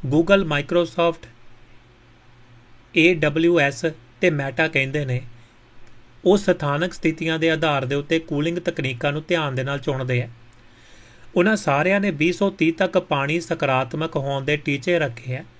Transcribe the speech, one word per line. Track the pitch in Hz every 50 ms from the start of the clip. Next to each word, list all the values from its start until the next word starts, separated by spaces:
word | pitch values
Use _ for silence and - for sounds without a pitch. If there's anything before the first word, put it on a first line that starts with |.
| -
Google, | 131 135 156 165 175 202 196
Microsoft, | 196 160 147 143 147 - 175 175 175 165 - - 170 170 165 - - - - - - - - - - - - - - - - _ - - - - _ - - - - - - - - - - - - - -
ਏ | 170 160 175 185
ਡਬਲਯੂ | 165 151 151 147 160 165 170 175 165
ਐਸ | 139 143 139 - - 160 156 - - - - -
ਤੇ | - 180
Meta | 156 143 139 135 135 - 160 160 -
ਕਹਿੰਦੇ | 143 135 135 135 151 147
ਨੇ | 127 123 127 - - - - - - _ - - - - - - - - - - - - - -
ਉਹ | 180 196
ਸਥਾਨਕ | 202 202 - 175 180 156 143 143 147 170 185 -
ਸਥਿਤੀਆਂ | - - 160 160 156 160 160 160 160
ਦੇ | 160 165
ਆਧਾਰ | 160 156 156 160 143 139 135
ਦੇ | 123 139
ਉੱਤੇ | 143 143 - 170 160
ਕੂਲਿੰਗ | 160 - 156 143 151 170 170
ਤਕਨੀਕਾਂ | 180 175 - - - 143 131 127 120 147 143
ਨੂੰ | 143 151 151
ਧਿਆਨ | - 175 165 156 143 131
ਦੇ | 127 131
ਨਾਲ | 135 143 139
ਚੁਣਦੇ | - - 139 131 131 127 127 120
ਆ। | 117 117 - - - - - - - - - - - - - - - - - - - - -
ਉਹਨਾਂ | 185 175 214 220
ਸਾਰਿਆਂ | 208 - 151 139 139 156 185 196 202
ਨੇ | 196 202
ਵੀਹ | 170 143 156 170 180
ਸੌ | - 202 196
ਤੀਹ | 196 - 160 165 165
ਤੱਕ | - 190 180 -
ਪਾਣੀ | 185 175 - 156 139 139 143 156 175
ਸਕਾਰਾਤਮਕ | 165 - 170 - 160 135 131 127 131 123 - 151 160 160 -
ਹੋਣ | 151 135 139 139 139 135
ਦੇ | 139 147
ਟੀਚੇ | 147 147 - 143 139 131 180 175 170
ਰੱਖੇ | 151 135 117 117 - 127 123
ਆ। | 131 185 - -